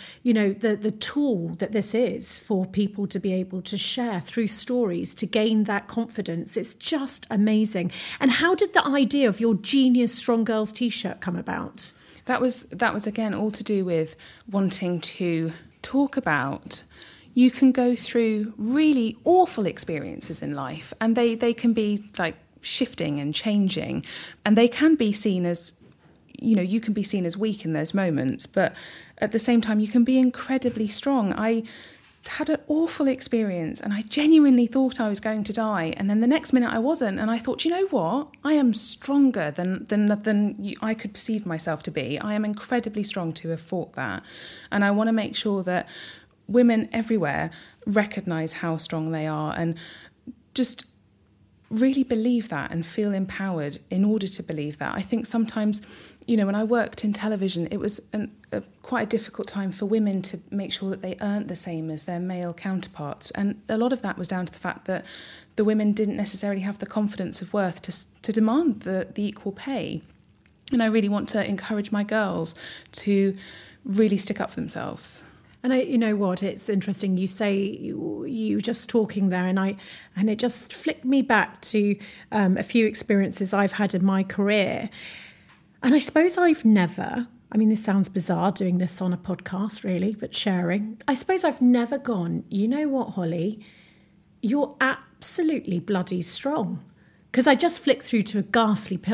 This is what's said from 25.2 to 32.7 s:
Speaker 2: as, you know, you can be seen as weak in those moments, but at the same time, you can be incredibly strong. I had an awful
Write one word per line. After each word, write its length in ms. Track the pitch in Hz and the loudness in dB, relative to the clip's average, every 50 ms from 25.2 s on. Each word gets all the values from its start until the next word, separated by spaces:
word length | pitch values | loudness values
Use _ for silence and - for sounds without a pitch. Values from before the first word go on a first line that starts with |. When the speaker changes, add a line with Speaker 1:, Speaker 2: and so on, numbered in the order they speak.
| - 214 185 180 175 | 2 2 2 0 0
Speaker 2:
as, 340 | 175 175 170 - - - - - - _ _ _ _ _ _ _ - - - | 0 2 2 0 0 -2 -6 -14 -20 _ _ _ _ _ _ _ -20 -12 -4
you 180 | - 226 220 | 0 2 2
know, 60 | 190 | 2
you 180 | 180 180 202 226 | 2 0 -2 -2
can 120 | 226 226 | -2 -2
be 100 | 202 214 | -2 0
seen 220 | 190 - - 196 180 | 0 0 0 0 0
as 120 | 170 175 | -2 -2
weak 280 | 196 220 220 202 208 - | -2 -2 -2 -2 -4 -4
in 80 | 165 | -4
those 220 | 160 156 156 - - | -2 -2 -2 0 0
moments, 520 | 196 190 175 156 135 127 131 - - - | 0 0 0 0 0 0 -2 -2 -4 -6
but 280 | - - 202 180 - - - - - - - - - - - | -2 0 0 0 0 -2 -6 -14 -18 -18 -20 -20 -20 -8 -4
at 140 | - 208 | -4 -2
the 60 | 220 226 | 0 0
same 220 | - 247 240 233 | 2 2 2 2
time, 200 | 220 220 214 214 | 2 2 0 0
you 80 | 214 214 | 0 2
can 160 | 220 247 233 | 4 4 4
be 140 | 254 262 262 | 6 6 4
incredibly 720 | 262 254 247 - - - 269 262 262 240 240 214 220 202 | 4 4 2 -2 -4 -2 -2 0 0 0 0 -2 -2 -2
strong. 440 | - - - 285 277 254 208 185 - | -2 -2 0 2 2 2 2 0 0
I 280 | - 214 226 233 226 226 - - - - - - - - - _ _ - | 0 0 0 0 0 -2 -6 -12 -20 -20 -20 -20 -20 -20 -20 _ _ -14
had 240 | - - - 302 302 | -8 -6 -4 -2 0
an 80 | 311 - - | -2 -2 0
awful 400 | - | 0